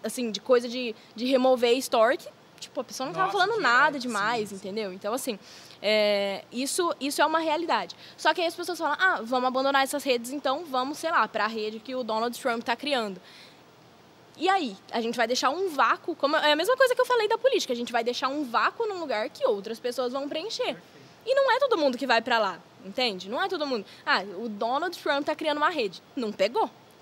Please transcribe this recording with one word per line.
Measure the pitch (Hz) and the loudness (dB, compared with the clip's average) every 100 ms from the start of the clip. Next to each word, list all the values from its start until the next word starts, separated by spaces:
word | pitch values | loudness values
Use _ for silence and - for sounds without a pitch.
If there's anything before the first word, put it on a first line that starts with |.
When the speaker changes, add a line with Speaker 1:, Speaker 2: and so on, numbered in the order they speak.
Speaker 1:
assim, | 226 254 240 | -8 -4 -4
de | 202 | -6
coisa | - 247 240 | 2 2 2
de, | 247 240 214 - 214 | -4 -6 -8 -16 -6
de | |
remover | 254 262 262 254 233 254 | 0 4 4 4 4 2
extort, | - 240 226 320 - - - - | 2 4 4 4 -4 -20 -20 -20
tipo, | - 294 | -10 -8
a | |
pessoa | 240 - 269 | -8 -8 -6
não | |
tava | 339 381 | -2 0
Speaker 2:
Nossa, | 392 | 2
Speaker 1:
falando | 381 453 | 2 2
Speaker 2:
direto, | 269 | 4
Speaker 1:
nada | 247 302 | 6 4
Speaker 2:
sim, | 285 247 | 2 -4
Speaker 1:
demais, | 214 208 240 208 | -2 0 0 -4
Speaker 2:
sim. | |
Speaker 1:
entendeu? | 196 196 208 202 | -8 -8 -6 -6
Então, | 185 202 | -6 -4
assim, | 254 - 202 - - - - | -4 -4 -8 -12 -20 -20 -6
é, | 202 214 208 202 196 196 - | 2 4 4 2 0 -4 -8
isso, | 233 269 - 349 - | -6 -2 0 0 0
isso | 269 285 | -4 2
é | 311 | 2
uma | 330 | 2
realidade. | 320 302 330 233 180 - - - | 0 0 0 -2 -2 -10 -20 -2
Só | - | 0
que | 320 | 2
aí | 339 | 0
as | |
pessoas | 330 349 349 | -2 -8 -4
falam, | 311 302 | -2 2
"Ah, | 381 294 | 2 2
vamos | 226 254 254 | 0 0 0
abandonar | 254 269 269 | 0 2 2
essas | 269 294 | 2 -2
redes, | 277 240 233 | 0 -2 -2
então | 285 269 277 339 | -6 -2 -4 -2
vamos, | 254 262 294 | -2 -2 -4
sei | 320 | 0
lá, | 302 214 | 2 2
pra | 214 208 | 0 -2
rede | 226 214 220 | -2 -6 -8
que | - 254 | -8 -6
o | |
Donald | 226 220 240 233 | -2 -2 -2 -2
Trump | 262 240 | -4 -2
tá | 233 240 | -2 -4
criando." | 285 269 214 180 - - - - - - - - - - - - | -2 -2 -2 -8 -14 -20 -20 -20 -20 -20 -20 -20 -20 -20 -20 -2
E | 349 | 0
aí? | 392 262 190 - | 2 0 -6 -8
A | 233 | -4
gente | 226 233 | -4 0
vai | 226 | 0
deixar | 254 269 | 2 0
um | 320 381 | 0 -2
vácuo, | 277 240 320 - 330 | 2 2 2 -2 -2
como, | 277 302 | 0 4
é | 302 | 4
a | 302 | 4
mesma | 381 508 | 2 4
coisa | 508 | 4
que | 494 | 4
eu | |
falei | 508 480 427 | 4 2 2
da | 453 | 2
política, | 539 440 - | 2 2 0
a | 240 | -4
gente | 240 | -2
vai | 233 | -2
deixar | 233 240 269 | -2 -2 -2
um | 285 | -2
vácuo | 262 226 254 - 453 | 0 2 2 0 -4
num | 370 | -4
lugar | 311 214 247 | -4 -4 -4
que | - 554 | -2 0
outras | 202 196 226 | 0 -4 -8
pessoas | 240 247 247 | -6 -4 -4
vão | 269 285 | -4 -6
preencher. | 311 403 - 440 | -6 -8 -4 -4
Speaker 2:
Perfeito. | 247 - - - - | -6 -14 -20 -20 -14
Speaker 1:
E | 453 | 0
não | 539 539 | 2 4
é | 480 | 4
todo | 554 427 | 2 2
mundo | 294 240 | 2 0
que | 262 | 2
vai | 226 | 2
pra | 233 233 | 4 0
lá, | 202 170 - - | 0 -4 -14 -18
entende? | 190 202 247 185 185 | -12 -4 -2 -2 -6
Não | 269 | -4
é | 381 | -4
todo | 359 294 | -2 -2
mundo. | 240 190 - | -4 -6 -10
"Ah, | 311 254 196 185 | -2 -2 -2 -8
o | 233 | -8
Donald | 202 226 269 349 339 | -4 -2 0 -2 -4
Trump | 330 285 | -2 -2
tá | 294 | -2
criando | 311 311 294 | -4 -2 0
uma | 302 | 0
rede." | 320 208 - - - | 0 -4 -6 -12 -6
Não | 220 | -6
pegou. | 208 214 285 320 - - - | -2 -2 0 -2 -4 -20 -14